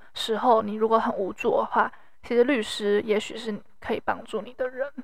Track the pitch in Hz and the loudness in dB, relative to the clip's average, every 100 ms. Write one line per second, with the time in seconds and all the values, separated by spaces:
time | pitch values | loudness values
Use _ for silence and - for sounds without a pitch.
0 | - - - 214 254 226 208 214 220 226 | -14 -6 -2 2 4 4 2 0 2 4
1 | 220 - 190 - 240 - 220 - - - | 2 -2 -4 -2 0 2 2 0 0 -4
2 | - - - 240 247 262 208 - 208 208 | -20 -14 0 4 4 2 -2 -2 0 0
3 | 220 208 - 226 226 208 - - - 226 | 2 0 -2 -8 -8 -8 -10 -10 -6 -4
4 | - 185 - 220 226 254 254 254 277 269 | -2 -4 -6 -8 -8 -6 -6 -4 -8 -8